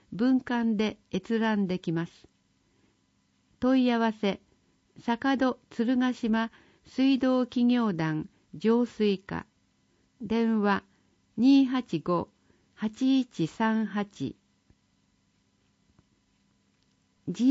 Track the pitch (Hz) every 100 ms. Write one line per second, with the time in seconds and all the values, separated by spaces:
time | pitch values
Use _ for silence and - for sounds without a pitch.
0 | - 170 247 262 - 240 226 208 214 -
1 | _ 190 - 226 220 208 190 180 - 165
2 | 170 - - _ _ _ _ _ _ _
3 | _ _ _ _ _ - 247 262 247 233
4 | 226 220 202 185 _ _ _ _ _ -
5 | - 226 277 269 262 240 _ - 226 254
6 | 254 240 233 220 226 - _ _ - -
7 | 269 262 262 254 247 247 240 247 220 165
8 | 160 156 - _ _ 151 214 233 240 -
9 | 214 190 - 170 - _ _ _ _ _
10 | _ - 226 226 226 220 202 196 - _
11 | _ _ _ - 254 277 262 262 - 165
12 | 160 175 - _ _ _ _ - 214 214
13 | 262 269 247 - 160 - 220 220 214 202
14 | 202 - 135 - _ _ _ _ _ _
15 | _ _ _ _ _ _ _ _ _ _
16 | _ _ _ _ _ _ _ _ _ _
17 | _ _ - 175 247